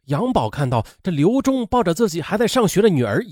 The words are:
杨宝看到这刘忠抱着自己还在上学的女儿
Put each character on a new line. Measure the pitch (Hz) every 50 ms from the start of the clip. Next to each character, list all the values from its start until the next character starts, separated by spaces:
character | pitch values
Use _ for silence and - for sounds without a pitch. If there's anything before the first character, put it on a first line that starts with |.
| _
杨 | 131 143 147 233 262
宝 | 240 - 117 107
看 | - 143 143 127
到 | 123 113 - - - _ -
这 | 190
刘 | 165 139 147 202 247 269
忠 | - 269 269 254 233
抱 | - 247 247 208
着 | 180 165
自 | 220 233
己 | 190 151 170
还 | 143 - 190
在 | 214 240
上 | 202 - 254 220
学 | 175 - 185
的 | 226
女 | 214 170 131 120
儿 | 104 104 170 240 196